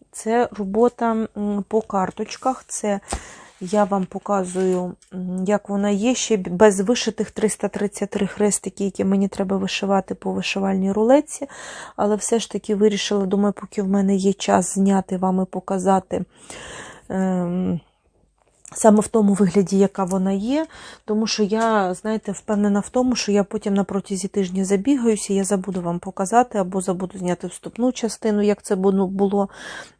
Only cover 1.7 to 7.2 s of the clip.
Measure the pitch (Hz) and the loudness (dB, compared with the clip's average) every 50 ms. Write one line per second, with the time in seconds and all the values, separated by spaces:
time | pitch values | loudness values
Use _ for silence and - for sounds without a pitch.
1.7 | - 220 214 - - 196 185 180 - - 220 214 - - - 262 254 262 - - | -2 -2 -2 0 -2 -2 -2 -2 -4 -8 -10 -10 -10 -6 -4 -4 -4 -4 -6 -12
2.7 | - - - 214 202 196 - - - - - - - - - - - - 185 180 | -10 -6 -2 -2 -2 -2 -4 -8 -8 -8 -10 -12 -20 -20 -20 -20 -18 -12 -8 -2
3.7 | 196 208 208 185 202 196 185 180 - 196 - - 202 196 190 180 180 185 190 185 | 2 2 2 2 2 -2 -2 -4 -6 -10 -6 -2 -2 -2 -2 -2 -2 -2 0 0
4.7 | 185 180 180 180 - - _ _ - 185 180 180 180 185 185 185 208 202 - - | 0 0 -2 -6 -8 -12 _ _ -12 -10 -8 -6 -6 -4 -2 0 0 -2 -2 -2
5.7 | 202 202 202 208 208 196 208 247 254 - - - 226 202 185 175 175 175 220 214 | -4 -2 0 0 0 0 2 0 0 0 0 0 0 0 0 -2 2 6 6 6
6.7 | 196 196 202 190 247 226 - 226 208 - | 6 4 2 0 0 0 0 -4 -4 -4